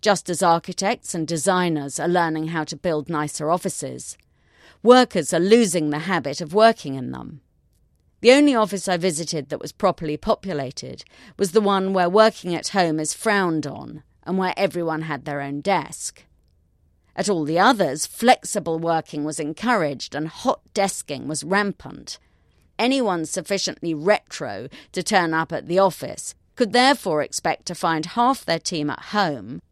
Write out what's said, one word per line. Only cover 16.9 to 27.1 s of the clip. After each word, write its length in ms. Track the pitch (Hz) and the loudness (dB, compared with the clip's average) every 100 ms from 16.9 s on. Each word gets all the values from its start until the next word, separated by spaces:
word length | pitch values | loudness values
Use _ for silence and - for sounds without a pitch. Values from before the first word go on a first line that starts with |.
| _ _ - | _ _ -6
At 140 | 196 | -2
all 160 | 180 147 | 0 0
the 140 | 165 | 4
others, 460 | 208 240 170 143 - | 4 4 0 -2 -8
flexible 720 | - 233 254 - 208 160 165 | 0 4 4 2 -6 -4 -4
working 460 | 165 160 - 156 | 0 -2 -2 -6
was 160 | 147 156 | -6 -6
encouraged 760 | 151 160 226 233 151 135 - 139 | -8 -4 0 2 0 -4 -8 -6
and 120 | 160 | -6
hot 340 | - 254 - _ | -4 -2 -2 _
desking 520 | - 196 - - 135 127 | -2 -2 -2 -8 -8 -6
was 180 | 151 | -8
rampant. 760 | 147 196 202 - - - - - _ _ _ _ _ - | -2 0 0 -6 -14 -16 -16 -16 _ _ _ _ _ -4
Anyone 480 | 240 269 226 175 160 | 0 0 0 -2 -4
sufficiently 680 | - 165 196 - - 170 | -8 -4 -4 -4 -6 -6
retro 720 | 156 165 208 _ - 131 98 127 - - | -2 2 2 _ -10 -10 -8 -12 -16 -10
to 120 | - | -8
turn 300 | - 208 165 | 0 2 2
up 180 | 160 160 | 0 -2
at 160 | 160 - | -6 0
the 120 | 175 | 2
office 560 | 196 - - - - - _ - | 2 2 -12 -12 -14 -16 _ -2
could 180 | 226 | 2
therefore 500 | 240 262 285 190 | 4 4 4 0